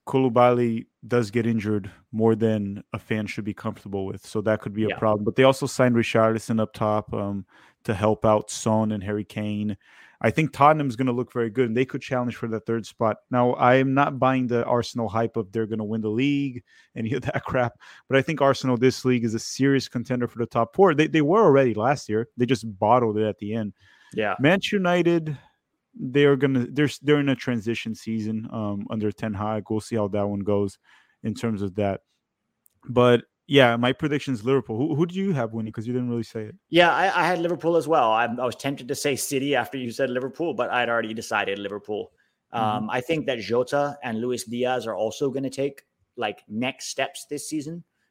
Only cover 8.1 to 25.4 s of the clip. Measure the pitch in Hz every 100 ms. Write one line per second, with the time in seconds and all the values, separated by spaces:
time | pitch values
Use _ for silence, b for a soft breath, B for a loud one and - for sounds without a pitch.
8.1 | 107 113 107 - - 117 110 107 107 95
9.1 | 104 101 107 104 104 104 98 b b b
10.1 | b 113 156 156 - 147 156 139 110 131
11.1 | 120 120 127 117 107 120 113 131 135 -
12.1 | 127 123 107 117 110 - 117 101 - 110
13.1 | - _ 123 123 123 123 131 135 135 147
14.1 | 131 131 131 123 120 - 120 113 123 110
15.1 | 113 117 113 98 113 107 110 104 113 107
16.1 | 110 143 143 139 120 b b b - 113
17.1 | - - - - 131 120 - B B -
18.1 | 135 135 156 139 127 131 120 127 - 127
19.1 | 123 117 110 - - 139 135 - 123 113
20.1 | 123 120 117 117 120 117 - 190 143 156
21.1 | 156 147 208 190 139 131 104 120 143 -
22.1 | 107 - - 120 127 113 92 107 123 113
23.1 | 104 107 - 104 113 104 b b b b
24.1 | 110 104 90 143 190 - 202 180 175 170
25.1 | 170 156 135